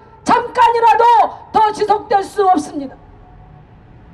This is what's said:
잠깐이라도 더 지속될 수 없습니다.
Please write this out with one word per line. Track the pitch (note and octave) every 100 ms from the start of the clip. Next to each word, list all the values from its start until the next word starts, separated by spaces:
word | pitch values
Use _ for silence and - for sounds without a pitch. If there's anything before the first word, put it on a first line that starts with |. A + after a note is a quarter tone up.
| - -
잠깐이라도 | - B4 A#4+ B4 A#4 A#4 A4+ G#4+ A#4 A4+ - - -
더 | - G#4+
지속될 | G#4 G4+ G#4 - G4
수 | - G#4 F#4+
없습니다. | E4+ - D4+ C4+ - - - - - - - - - - - -